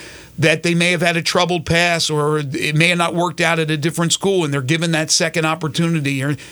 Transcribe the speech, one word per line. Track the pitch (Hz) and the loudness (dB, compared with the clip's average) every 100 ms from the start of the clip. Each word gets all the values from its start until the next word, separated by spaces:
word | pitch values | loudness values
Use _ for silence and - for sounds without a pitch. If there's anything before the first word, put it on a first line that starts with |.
| - - - - | -18 -20 -16 0
that | 156 165 | 2 2
they | 170 | 2
may | 170 170 | 2 2
have | 180 | 2
had | 175 165 | 2 0
a | |
troubled | 160 185 175 175 143 | 0 0 2 0 0
past | 165 175 170 156 | 2 2 2 0
or | 151 147 151 | 0 0 0
it | 143 135 147 151 | -2 -4 -2 2
may | 170 | 2
have | 175 | 2
not | 170 | 0
worked | 170 175 170 | 0 -2 0
out | 165 165 | 0 0
at | 156 | 0
a | 156 | -2
different | 160 160 170 | -2 0 0
school, | - 190 190 | 0 0 0
and | 151 | 0
they're | 139 | -2
given | 127 165 170 | 0 0 0
that | 156 160 | 0 0
second | - 165 165 160 | 0 0 0 -2
opportunity | 160 156 147 170 165 139 139 | -2 -2 0 0 0 0 -2
or | 139 143 - | -2 -4 -8